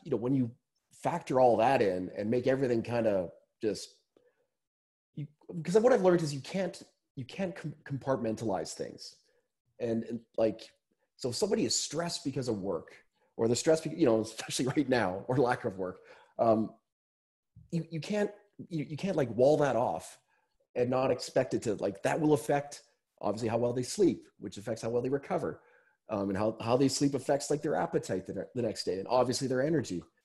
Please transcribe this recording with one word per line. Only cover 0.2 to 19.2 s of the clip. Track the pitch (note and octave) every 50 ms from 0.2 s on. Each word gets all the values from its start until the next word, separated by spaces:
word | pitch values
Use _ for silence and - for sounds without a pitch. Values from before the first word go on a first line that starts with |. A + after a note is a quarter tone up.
| A2+ B2+ C#3
you | C3+ B2 A#2 A#2 _ _ _ _ _ _ _ -
factor | - - C3+ E3 F3 - - D3 B2+
all | B2+ B2 A2+ G#2
that | A2 C3 C#3 B2+
in | A2+ G2 F2+ F#2 F#2 - -
and | G#2 G#2 G#2+
make | B2 B2 A#2
everything | C3 C3 C3+ C#3 B2 A#2+ A2+ G#2
kinda | A#2 A#2+ A#2+ A2+ A2 G2+ F#2+ F2 E2 - - _ _ _ _ -
just, | G#2+ G2 - - - - _ _ _ _ _ _ _ _ _ _ _ _ _ _ _ _ _ _ _ _ _ _ _ -
you, | D#3 D3 - _ _ _ - - F3 D3+
'cause | - F3+ A3
what | A3 B3+ C4
I've | G#3+ F#3
learned | F#3 F3 E3+ E3
is | D3 C#3+
you | C3+
can't, | - - - F#3+ F#3+ F3 F3 - - - _ _ _ _ -
you | - B2
can't | - - - G3 F3 F#3
com-, | - - D3+ - - -
compartmentalize | - C#3 B2+ - C3+ C3+ A2 A#2 A2 A2 - A#2 A2 F#2+ E2+ D#2+ - -
things. | - C2 - - - - - - _ _ _ _ _ _ _ _ _ _ _ _ -
And, | A#2 A#2 A2+ A#2 A2+
and, | - A#2+ A2+ - _ _
like, | - A2+ A2 G2+ - - - _ _ _ _ _ _ _ _ _
so | - - B2+
if | A#2
somebody | - G#3+ G3 A3+ A3+ D#3+
is | A2+ - -
stressed | - - - D#3 E3+ E3+ - - -
because | D3 B2+ C#3+ B2 B2+
of | A2+ G2+
work, | F2+ G2 F2+ D#2 - - - - _ _ _ _ _ _ _
or | - A2+
they're | A2+ C3+
stressed, | - - D#3+ D#3+ D#3 -
be-, | D3+
you | D3+ F3 D#3+
know, | B2 A2 A2
<laughs> | G#2+
especially | G#2+ - - - - C#3 - C#3
right | B2 C3+ D#3+ C#3 B2
now, | B2+ A#2 G#2+ F#2 F#2 G2 - -
or | B2+ C#3
lack | C3 A#2+ B2 - -
of | A#2 F#2 F#2+
work, | F#2+ F2+ F#2 - - - - - - _ _ -
um, | A#2 A2+ A2 A2 G#2+ - - _ _ _ _ _ _ _ _ _ _ _ _ _ _ _ _ - - -
you, | - E3 D#3 -
you | E3 D#3+
can't, | D3 - G#3 G#3 G#3 G#3 - - _ _ _ - B2 -
you, | F3+ D#3 C#3
you | D3+ D#3+
can't, | C3+ - G3 F3
like, | D#3